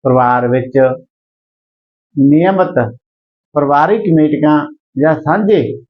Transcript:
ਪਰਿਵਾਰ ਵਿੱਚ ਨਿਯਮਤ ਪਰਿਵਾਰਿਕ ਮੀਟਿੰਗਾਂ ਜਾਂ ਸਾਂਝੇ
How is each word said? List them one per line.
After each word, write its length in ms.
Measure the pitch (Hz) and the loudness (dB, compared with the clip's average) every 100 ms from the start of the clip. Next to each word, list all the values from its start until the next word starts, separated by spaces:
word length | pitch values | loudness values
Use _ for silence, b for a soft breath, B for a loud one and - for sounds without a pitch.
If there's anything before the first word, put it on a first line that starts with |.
ਪਰਿਵਾਰ 440 | 135 127 123 123 123 | 0 0 2 0 -2
ਵਿੱਚ 300 | 127 123 135 131 131 _ _ _ _ _ _ _ _ _ _ _ 143 | -4 -2 0 0 -2 _ _ _ _ _ _ _ _ _ _ _ 0
ਨਿਯਮਤ 640 | 135 151 180 190 175 175 113 117 _ _ _ _ _ | 2 4 2 0 -2 -2 -4 -8 _ _ _ _ _
ਪਰਿਵਾਰਿਕ 480 | 151 143 143 160 214 208 | -4 0 0 2 0 0
ਮੀਟਿੰਗਾਂ 440 | 160 151 143 302 302 294 - _ 131 | 2 2 0 0 0 -2 -16 _ -2
ਜਾਂ 160 | 151 156 | 0 0
ਸਾਂਝੇ 420 | 147 185 208 190 110 - | -2 -2 0 0 -2 -10